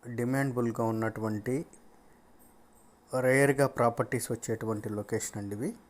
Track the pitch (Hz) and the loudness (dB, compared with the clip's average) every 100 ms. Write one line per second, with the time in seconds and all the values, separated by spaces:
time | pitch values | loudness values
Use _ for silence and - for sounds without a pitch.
0 | 127 117 120 135 139 123 120 110 113 110 | -8 -4 0 0 0 0 -2 0 0 0
1 | 110 107 110 107 104 131 170 - - - | -2 -2 -4 -2 -2 -4 -4 -16 -20 -20
2 | _ _ _ _ - _ _ _ _ _ | _ _ _ _ -20 _ _ _ _ _
3 | _ 131 127 131 139 139 139 - 120 117 | _ 0 4 6 6 6 2 4 2 2
4 | - 127 - 117 - 110 110 107 104 104 | -2 -2 -4 -6 -4 -4 -2 -4 -4 -6
5 | 101 110 - - 101 101 165 233 _ | -2 -4 -4 -8 -8 -6 -6 -8 _